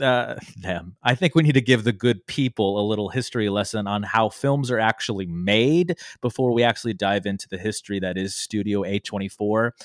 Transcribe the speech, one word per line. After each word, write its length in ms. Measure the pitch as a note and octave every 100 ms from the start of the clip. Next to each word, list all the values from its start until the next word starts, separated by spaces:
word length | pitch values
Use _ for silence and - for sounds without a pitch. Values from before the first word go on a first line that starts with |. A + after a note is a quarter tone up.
uh, 320 | C3+ B2 A#2 - - -
them, 380 | F#2 F2 E2+ -
I 140 | A#2+ B2
think 180 | F3
we 80 | E3
need 120 | D3+
to 60 | C3+
give 220 | A#2 B2
the 100 | A2
good 320 | G2+ B2 G2+ -
people 520 | - C3 - G2 G2+
a 60 | G#2
little 220 | G#2 G2
history 400 | B2+ A#2+ A#2+ G#2
lesson 400 | G2 G2+ A2 G2+
on 160 | G#2
how 240 | G2+ A2+ A2
films 420 | - C#3 C#3+ B2+
are 80 | A#2
actually 480 | A2 - - G2+ F#2
made 720 | E2+ F2+ G#2+ B2 E3 F3 E3+ - -
before 320 | B2 - B2+
we 100 | A#2
actually 300 | A#2+ A2+ A#2+
dive 340 | G2 G2 G2+ G2+
into 220 | G2 -
the 100 | F#2+
history 400 | G#2+ G#2 - G2
that 180 | F#2 F#2
is 200 | F#2+ -
Studio 480 | - G#2+ G2+ G2+
A 160 | F#2 G2+
twenty-four, 760 | - G2+ G2 - G#2 A2 A#2 -